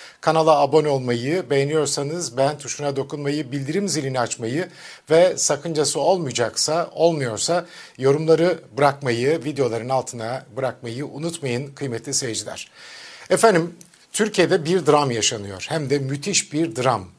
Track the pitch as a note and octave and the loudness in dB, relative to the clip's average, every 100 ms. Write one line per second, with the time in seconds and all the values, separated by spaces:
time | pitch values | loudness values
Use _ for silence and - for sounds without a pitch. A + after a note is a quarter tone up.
0 | - - D#3+ D#3+ D#3+ D3 C#3 D#3 D3+ C3+ | -20 -2 2 4 6 6 6 4 4 0
1 | B2 A#2+ C3 F3+ C3 C#3 C#3 D#3 C#3+ D3 | 0 -2 0 -2 0 0 2 0 0 -2
2 | C#3+ F3 C#3 B2 C#3 D3 C3 - C#3+ C3+ | -4 -6 -4 0 0 0 -8 -6 -4 -4
3 | C3+ D3+ C#3+ D3 B2+ C#3 C3+ F#3 G3+ D3+ | -4 -4 -4 -4 -4 -6 -4 -2 -2 -2
4 | C3+ B2+ A#2 - A#2 D3 F#3 - - - | -2 -2 -2 -4 -4 -4 -6 -10 -20 -14
5 | - D#3+ F3+ - - C#3+ E3+ D3+ C#3 D3+ | 2 6 6 4 0 -2 -2 0 0 2
6 | D3+ F#3 C#3 A#2+ A2+ - - E3 D#3+ - | 2 2 0 -2 -2 -2 -2 -2 -4 2
7 | E3 D#3 B2 G#2 - E3+ E3+ - - - | 2 2 -2 -2 -2 -2 -4 -12 -18 0
8 | C3 C#3+ D#3+ D#3+ F3 E3 - A2+ C#3+ C#3 | 2 4 4 4 4 0 -6 2 2 2
9 | C3+ A#2 C3 E3 D3 C#3 B2 A2+ B2 C3 | -2 0 2 0 -2 -2 0 -2 -2 -2
10 | A#2 A#2+ A2+ C3 - A#2 C3 - A#2+ A#2+ | -2 -8 -8 -8 -10 -6 -6 -6 -8 -8
11 | D3 C#3 E3 E3 C3 A#2+ C#3+ - C#3 A2+ | -10 -8 -8 -6 -4 -4 -6 -8 -6 -6
12 | C#3+ C3+ B2 G2+ - - - - - - | -6 -4 -4 -6 -8 -12 -14 -20 -20 -20
13 | - - - F3+ A3+ F3 F3 - - _ | -20 -16 0 4 6 4 0 -6 -20 _
14 | _ - G#3+ G3+ F3 F#3 D3+ F#3 D3 D3 | _ -2 0 2 2 2 0 0 4 4
15 | C#3 A2+ G#2 A2 G2+ F#2+ - D#3+ C3+ C#3+ | 2 0 -2 -4 -8 -10 -6 -6 -2 -2
16 | C3+ C#3+ G3 - - D3 E3 B2+ B2+ A2 | -2 -6 -2 -2 -2 -2 -2 0 0 0
17 | F#2 | -4